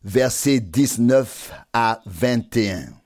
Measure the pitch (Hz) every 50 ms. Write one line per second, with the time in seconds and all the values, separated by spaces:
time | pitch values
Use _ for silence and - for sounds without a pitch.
0 | - 98 98 127 127 127 - - - 143 139 131 113 92 78 123 143 123 - 113
1 | 120 120 131 135 127 - - - - - - - - _ - 117 117 113 113 -
2 | _ 104 95 80 120 123 123 117 113 - - 120 110 101 92 85 87 - - -
3 | _